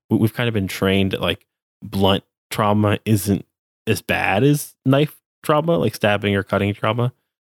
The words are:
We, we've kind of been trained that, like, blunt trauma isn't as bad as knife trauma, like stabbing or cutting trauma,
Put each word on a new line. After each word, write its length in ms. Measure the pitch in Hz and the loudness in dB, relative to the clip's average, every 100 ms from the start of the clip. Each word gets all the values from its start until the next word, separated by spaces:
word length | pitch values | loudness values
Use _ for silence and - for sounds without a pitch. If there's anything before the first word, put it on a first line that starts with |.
| - | -2
We, 80 | 110 | 0
we've 160 | 110 | 0
kind 140 | - 120 | -2 -4
of 40 | |
been 140 | 107 95 | -2 -4
trained 420 | - 98 98 95 | -2 0 2 0
that, 100 | - | -2
like, 260 | 90 95 _ _ _ _ | -4 -6 _ _ _ _
blunt 400 | 107 101 98 95 - _ - | -10 -2 0 0 -4 _ -8
trauma 480 | - 104 104 104 107 - | -2 0 2 0 0 0
isn't 400 | 107 98 98 - _ _ _ - | 0 0 -2 -4 _ _ _ -6
as 140 | 101 | -4
bad 420 | - - 95 95 | -4 -2 0 2
as 320 | 139 147 - _ 135 | 2 2 -2 _ 0
knife 360 | 135 147 - _ _ | 2 0 -6 _ _
trauma, 340 | - 151 165 165 | -2 0 0 0
like 180 | 110 - | -2 0
stabbing 400 | 107 101 104 98 | 0 0 0 0
or 80 | |
cutting 300 | - 98 101 | 0 0 0
trauma, 400 | 101 110 117 123 - _ _ | -2 -2 -2 -4 -6 _ _